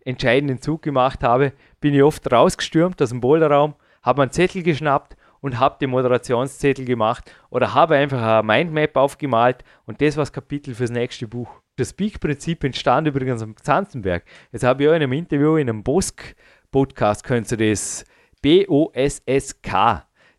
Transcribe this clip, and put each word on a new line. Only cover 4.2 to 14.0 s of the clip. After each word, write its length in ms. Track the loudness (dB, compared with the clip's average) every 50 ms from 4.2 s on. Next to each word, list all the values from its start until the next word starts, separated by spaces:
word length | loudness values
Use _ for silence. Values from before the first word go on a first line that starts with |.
einen 80 | 0 0
Zettel 320 | 0 0 0 0 -2 -2
geschnappt 560 | -2 -2 -2 0 0 -2 -2 -2 -2 _ -16 -20 _ _ _ _
und 180 | -10 -8 -2 0
habe 180 | 0 0 0 -2
den 100 | -4 -2
Moderationszettel 960 | 0 0 2 2 2 0 0 -2 -2 -2 -2 -4 -6 -2 0 0 0 -2 -2
gemacht 440 | -4 -2 0 0 0 -2 -4 -8 -18 -20 _ _ _
oder 240 | -2 -2 -2 2 4
habe 220 | 2 4 4 4
einfach 260 | 2 2 0 -2 -2
eine 200 | 0 2 2 2
Mindmap 540 | 2 2 2 0 0 -2 -2 -2 -2 0 0
aufgemalt 680 | 0 0 0 -2 -6 -4 0 2 2 2 2 0 -2 -8 _ _ _ _
und 160 | -16 -4 -2
das 160 | 0 0 0
war 60 | -2
das 100 | -4 -6
Kapitel 420 | -8 -12 -12 -10 -12 -10 -10 -12 -6
fürs 160 | -6 -6 -4
nächste 380 | -4 -4 -6 -6 -8 -10 -12 -10
Buch. 320 | -10 -10 -12 -12 -16 _ _ _ _
Das 180 | -6 -6 -6 -4
Peak-Prinzip 680 | -4 -6 -6 -4 -6 -6 -6 -6 -6 -6 -8 -6 -4
entstand 460 | -4 -6 -6 -2 0 0 2 2 0 0
übrigens 340 | -2 -2 -2 -4 -4 -6
am 140 | -6 -10 -14
Zanzenberg. 680 | -8 -4 -2 -2 -2 -2 -4 -8 -6